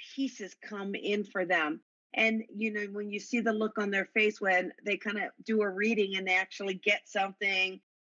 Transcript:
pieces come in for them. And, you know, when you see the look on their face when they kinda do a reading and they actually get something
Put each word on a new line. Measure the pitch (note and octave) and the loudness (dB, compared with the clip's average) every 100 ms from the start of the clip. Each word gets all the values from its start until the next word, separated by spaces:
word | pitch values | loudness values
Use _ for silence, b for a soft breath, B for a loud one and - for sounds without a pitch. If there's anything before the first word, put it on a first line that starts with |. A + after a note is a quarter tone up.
| - | -14
pieces | - C4+ - F#3+ - | -4 -4 -4 -12 -12
come | - G#3 G3 | -10 -6 -4
in | G#3 G3 G#3 | -4 0 -2
for | G3+ G3 | -2 -2
them. | F3+ F3 D3+ D#3+ _ _ _ | 2 2 2 -2 _ _ _
And, | - A3 A3 - | 0 2 2 -4
you | G3+ A3 | -4 -2
know, | G#3 G3+ | -2 -4
when | G3+ G#3 | -6 -6
you | G3+ | -6
see | - A#3+ | -2 0
the | A3+ | 2
look | G#3+ A3 A3 | 2 0 0
on | G3+ | 0
their | G3 F#3+ | 0 0
face | A3+ G#3+ G#3 | 2 2 2
when | G3 F3+ F3+ - | 2 4 2 -6
they | G3+ F#3+ | -4 -4
kinda | G#3 G3+ F3+ - G3 | -2 -4 -6 -8 0
do | A3 | 2
a | G#3 | 2
reading | F#3 G#3+ G#3+ G3 F#3+ | 2 2 2 2 0
and | F#3+ | 2
they | |
actually | F#3 F#3+ - G3 | 2 0 -4 -4
get | F#3+ G#3 G#3 - | 0 0 0 0
something | G3+ G3 F#3+ G3 F#3+ F#3+ F#3+ _ _ | -2 -2 0 -2 0 0 -4 _ _